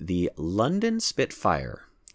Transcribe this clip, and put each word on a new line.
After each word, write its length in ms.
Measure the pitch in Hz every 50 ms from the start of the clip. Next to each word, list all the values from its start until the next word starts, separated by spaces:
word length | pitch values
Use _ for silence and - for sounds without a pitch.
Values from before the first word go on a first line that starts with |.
the 300 | 85 85 90 87 87 - -
London 600 | - 78 82 90 104 113 143 180 202 214 226 226 226
Spitfire 880 | - - - - 131 - - - - 101 85 73 67 60 58 - - - _ _ _ -